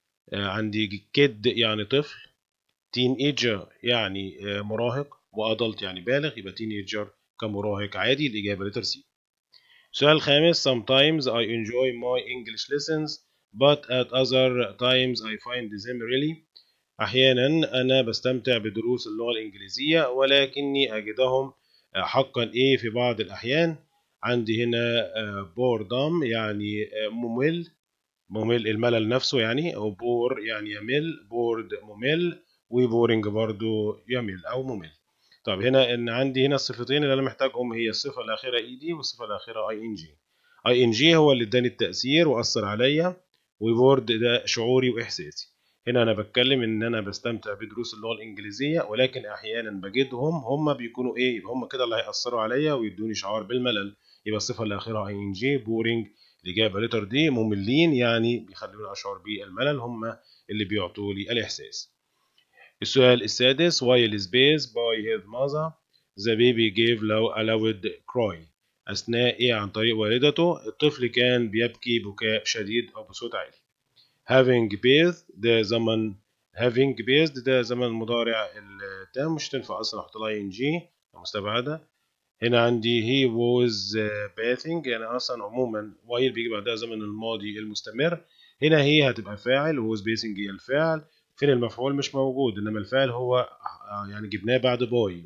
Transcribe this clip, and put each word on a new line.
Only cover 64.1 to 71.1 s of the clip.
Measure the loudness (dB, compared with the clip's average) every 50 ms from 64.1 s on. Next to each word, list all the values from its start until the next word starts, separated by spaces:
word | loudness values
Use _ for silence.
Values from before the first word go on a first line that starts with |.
spaced | 0 -4 -4 0 4 4 6 6 4 2 0 -4
by | -4 -2 -2 0 -2 -2 -2
his | -2 -4 -4 -6
mother, | -8 -6 -4 -4 -2 -2 -4 -4 -6 -8 _ _ _ _ _ _ _ _ -4
the | 0 0 4
baby | 6 6 6 6 4 2 2 2 2
gave | 2 2 2 0
low-، | 0 0 2 2 2 0 0
a | 0 0
loud | 0 2 2 2 0 -2 -2 -6 -8 -8 -8 _ -6
cry. | -2 -2 -2 -2 -4 -8 -14 -20 _ _ _ _ _ _ _
أثناء | -10 -8 -8 -4 -2 0 2 2 2 2 2
إيه | 2 2 2
عن | 2 -2 -4
طريق | -2 0 0 2 2
والدته، | 2 2 2 2 4 4 4 4 4 2 2 2 0 -6
الطفل | -10 -2 0 2 2 2 0 -2
كان | 0